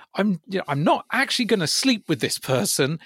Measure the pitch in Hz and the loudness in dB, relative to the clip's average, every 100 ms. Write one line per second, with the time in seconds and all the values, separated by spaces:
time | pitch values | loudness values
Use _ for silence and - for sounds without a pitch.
0 | - - 208 175 - 190 - 143 196 302 | -8 -2 0 0 -4 -6 -2 0 2 0
1 | - 240 269 - 226 214 151 - 269 226 | 0 -2 0 0 0 0 0 0 0 0
2 | - 131 127 - - 127 107 - 139 160 | 0 -2 0 -4 -2 0 0 0 0 -2